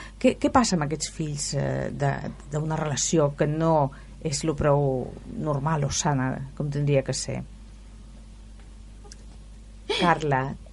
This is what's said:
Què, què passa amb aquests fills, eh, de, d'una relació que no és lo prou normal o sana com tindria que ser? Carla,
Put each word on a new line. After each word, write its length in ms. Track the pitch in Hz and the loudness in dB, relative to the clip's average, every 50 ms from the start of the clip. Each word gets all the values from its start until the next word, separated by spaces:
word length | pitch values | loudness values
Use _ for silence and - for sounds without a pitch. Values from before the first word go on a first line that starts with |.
| - - - - | -12 -14 -2 2
Què, 140 | - 254 - | 2 2 4
què 120 | - - 285 | 4 2 4
passa 240 | - 262 233 - 190 | 4 4 4 4 2
amb 80 | 165 147 | 2 0
aquests 260 | 147 156 147 - - | 0 -2 -4 -6 -6
fills, 440 | - - 160 151 147 147 - - 143 | -6 -4 -4 -4 -4 -4 -4 -2 -2
eh, 340 | 139 139 135 131 135 131 107 | -2 0 0 0 -2 -2 -4
de, 180 | 107 131 139 139 139 - - - - - - - | -2 0 0 0 0 0 -2 -6 -8 -10 -8 -4
d'una 240 | 156 151 151 156 156 | -2 -2 0 0 -2
relació 540 | 151 151 151 143 147 - - 175 160 147 143 147 | -2 -2 0 0 0 0 4 4 6 6 4 4
que 100 | - 165 | 2 2
no 440 | 147 151 160 165 165 160 151 139 135 - - - - - - | 2 2 4 4 6 6 6 4 2 0 -6 -16 -16 -10 -6
és 220 | - 160 139 - - | -4 -4 -2 0 0
lo 80 | 160 151 | 0 2
prou 540 | 147 151 147 143 143 143 139 131 127 - - - - - - - | 4 6 6 6 6 6 4 2 0 -2 -4 -8 -10 -12 -10 -6
normal 480 | - 151 156 147 143 139 160 160 147 143 | -4 -2 0 0 0 2 2 2 2 2
o 40 | 143 | 0
sana 440 | - - - 156 143 131 127 131 - - 139 135 - | 0 0 2 2 2 2 2 0 -2 -4 -6 -8 -6
com 100 | - 151 147 | -4 -4 -2
tindria 320 | 143 143 147 143 143 135 | 0 0 2 4 4 4
que 120 | 131 - 131 | 4 2 -2
ser? 240 | - - - 123 123 127 - - - - - - - - - - - - - - - - - - - - - - - - - - - - - - - - 208 - - - - - - - - - - - - - - - - 440 466 | -4 -4 -4 -6 -6 -6 -8 -12 -16 -16 -18 -18 -18 -18 -18 -18 -18 -18 -18 -18 -18 -18 -18 -18 -18 -18 -18 -18 -18 -18 -18 -18 -16 -16 -16 -16 -16 -16 -16 -16 -16 -16 -18 -16 -16 -18 -18 -18 -18 -18 -18 -18 -10 -6 -4 0 2
Carla, 540 | 185 175 160 147 156 147 139 131 131 135 - - - - | 4 4 4 4 4 2 2 2 0 -2 -6 -8 -12 -16